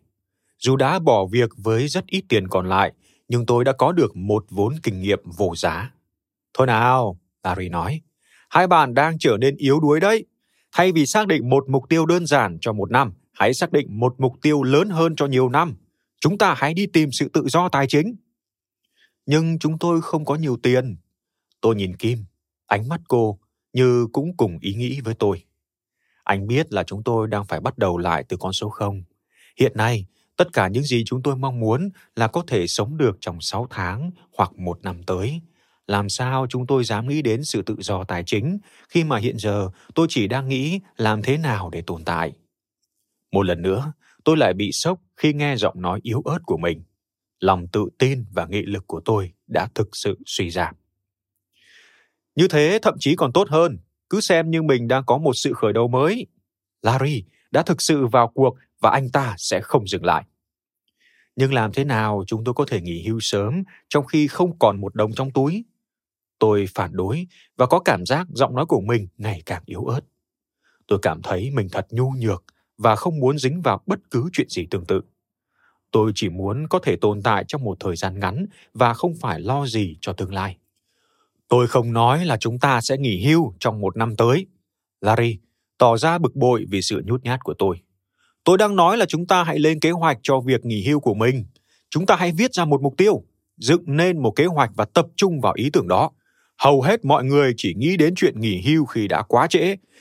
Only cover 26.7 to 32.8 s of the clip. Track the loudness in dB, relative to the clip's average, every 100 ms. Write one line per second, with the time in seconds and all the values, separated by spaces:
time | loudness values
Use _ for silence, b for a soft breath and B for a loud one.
26.7 | -4 -4 -6 -2 -2 -2 -4 -4 -6 -6
27.7 | -2 0 0 -2 -2 -4 -8 -6 -6 -6
28.7 | -6 -6 -6 -12 _ b b b -2 0
29.7 | 0 -2 -2 -6 _ _ -2 0 0 0
30.7 | 0 -2 -2 -2 -4 -2 -2 -4 -2 0
31.7 | 0 -2 b b -4 -2 -2 -2 -2 -2
32.7 | -2